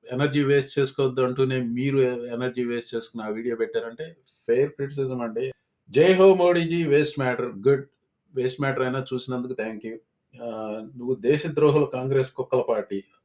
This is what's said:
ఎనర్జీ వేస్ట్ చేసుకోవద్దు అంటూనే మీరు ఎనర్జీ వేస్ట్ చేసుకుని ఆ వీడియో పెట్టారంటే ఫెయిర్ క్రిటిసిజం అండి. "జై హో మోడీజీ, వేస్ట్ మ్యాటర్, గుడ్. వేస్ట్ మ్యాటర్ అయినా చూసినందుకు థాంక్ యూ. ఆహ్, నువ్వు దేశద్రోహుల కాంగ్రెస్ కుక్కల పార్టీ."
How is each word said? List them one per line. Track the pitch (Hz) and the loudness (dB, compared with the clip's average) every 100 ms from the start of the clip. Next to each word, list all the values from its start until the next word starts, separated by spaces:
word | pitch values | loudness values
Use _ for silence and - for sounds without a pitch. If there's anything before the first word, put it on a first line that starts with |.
| - | -8
ఎనర్జీ | 127 143 143 | -2 0 2
వేస్ట్ | 139 143 135 | 2 2 0
చేసుకోవద్దు | 143 135 - 135 127 | -2 -2 0 -2 0
అంటూనే | 127 127 131 131 117 | 0 2 0 0 -4
మీరు | 120 135 135 127 120 120 | -2 0 2 2 0 -6
ఎనర్జీ | 117 127 123 | -4 -4 -4
వేస్ట్ | 120 117 117 | -4 -4 -6
చేసుకుని | 117 113 117 | -8 -8 -8
ఆ | 107 | -8
వీడియో | 110 120 113 | -6 -4 -4
పెట్టారంటే | 113 113 117 120 160 - _ _ | -4 -4 -6 -10 -14 -16 _ _
ఫెయిర్ | - 123 147 | 0 0 0
క్రిటిసిజం | 147 139 143 131 127 | -2 -8 -4 -4 -4
అండి. | 117 113 131 - _ _ - | -6 -6 -6 -8 _ _ -2
"జై | 143 175 | 4 6
హో | 185 196 | 8 8
మోడీజీ, | 185 175 175 165 170 156 | 8 6 4 2 0 4
వేస్ట్ | 147 151 - | 4 4 0
మ్యాటర్, | 127 117 120 98 | -2 -2 -4 0
గుడ్. | 127 135 135 _ _ _ _ | 2 2 0 _ _ _ _
వేస్ట్ | 131 127 131 | -4 -4 -2
మ్యాటర్ | 139 135 | -2 0
అయినా | 127 131 131 | -2 -2 -4
చూసినందుకు | 127 131 127 127 | -6 -6 -6 -6
థాంక్ | 123 110 107 | -6 -6 -8
యూ. | 113 110 _ _ _ | -12 -14 _ _ _
ఆహ్, | 117 117 110 107 110 110 | -14 -12 -8 -8 -10 -12
నువ్వు | 123 120 127 | -10 -6 -2
దేశద్రోహుల | 117 147 165 151 151 151 143 | 0 0 0 2 4 4 2
కాంగ్రెస్ | 127 135 135 131 | -2 -2 0 -2
కుక్కల | - 131 127 120 | -6 -2 -2 0
పార్టీ." | 107 101 98 - _ | -2 -4 -8 -10 _